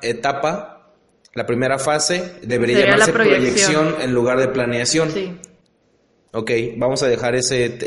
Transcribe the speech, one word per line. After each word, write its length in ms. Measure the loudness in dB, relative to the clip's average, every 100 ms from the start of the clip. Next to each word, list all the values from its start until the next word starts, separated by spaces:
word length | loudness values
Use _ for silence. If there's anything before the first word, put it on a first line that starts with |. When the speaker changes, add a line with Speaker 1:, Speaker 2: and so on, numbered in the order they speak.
Speaker 1:
etapa, 880 | -6 -2 -2 -2 -2 -4 -10 -20 _ _ _ _ _
la 140 | -8 -4
primera 320 | -2 0 0
fase 600 | 0 -2 -2 -4 -6 -12
debería 320 | -4 -2 2 4
Speaker 2:
Sería 140 | 4
la 140 | 4 4
Speaker 1:
llamarse 60 |
Speaker 2:
proyección. 720 | 4 4 4 2 2 2 2 0
Speaker 1:
proyección 160 | -2 -2
en 60 |
lugar 260 | 0 2 2
de 80 | 0
planeación. 600 | 0 -2 -2 0 0 0
Speaker 2:
Sí. 260 | -2 -8 -10 -20 _ _ _ _ _ _ _ _
Speaker 1:
Ok, 200 | -8 -2 -2 -2 -2
vamos 240 | -2 0
a 40 | 0
dejar 280 | 0 0 0
ese, 420 | 0 0 -2 -2